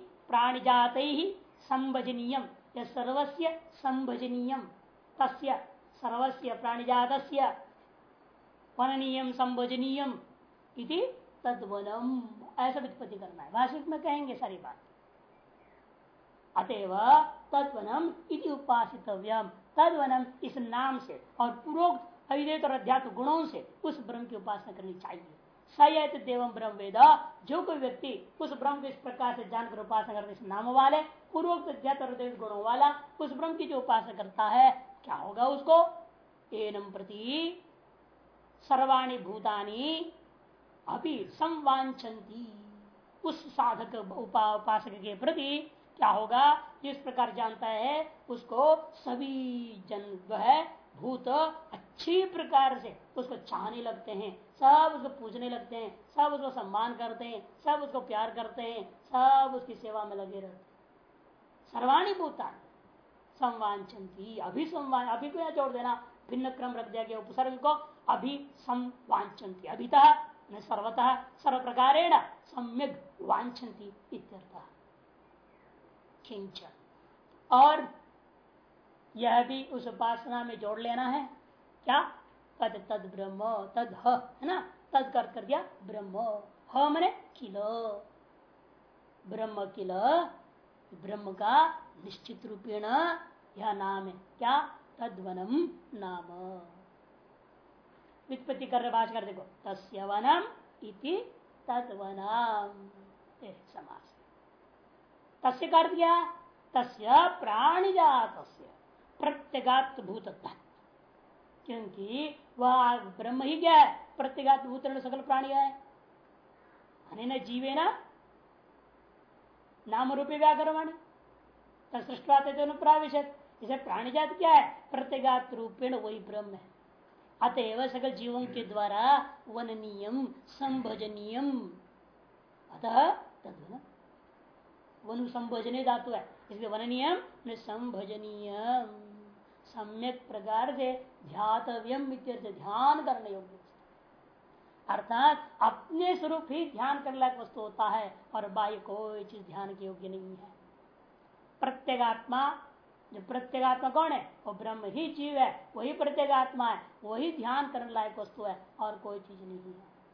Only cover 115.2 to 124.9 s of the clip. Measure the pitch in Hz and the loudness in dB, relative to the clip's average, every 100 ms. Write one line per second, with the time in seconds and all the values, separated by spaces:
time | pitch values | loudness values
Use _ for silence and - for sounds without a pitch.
115.2 | 277 262 277 277 277 - - - _ _ | -2 0 2 2 0 -2 -20 -20 _ _
116.2 | _ _ _ _ _ - _ _ - 196 | _ _ _ _ _ -20 _ _ -18 -10
117.2 | 247 262 226 247 269 285 359 466 - - | -6 -6 -4 -6 -2 0 0 0 -8 -20
118.2 | _ _ _ _ _ _ _ _ _ _ | _ _ _ _ _ _ _ _ _ _
119.2 | _ _ _ _ _ _ 214 226 262 277 | _ _ _ _ _ _ -4 -2 0 -2
120.2 | 285 302 302 302 311 311 320 - - - | -2 4 6 6 2 -2 -4 -10 -20 -20
121.2 | _ - _ _ _ _ - 240 269 247 | _ -20 _ _ _ _ -12 -12 -10 -4
122.2 | - 277 277 277 294 294 302 302 302 285 | 4 4 4 -2 -2 2 6 6 4 -2
123.2 | 285 - - - 226 262 - 185 247 294 | -2 -10 -20 -14 -8 -6 -4 -6 -2 0
124.2 | 302 370 330 302 - - - | 0 2 8 8 6 -4 -10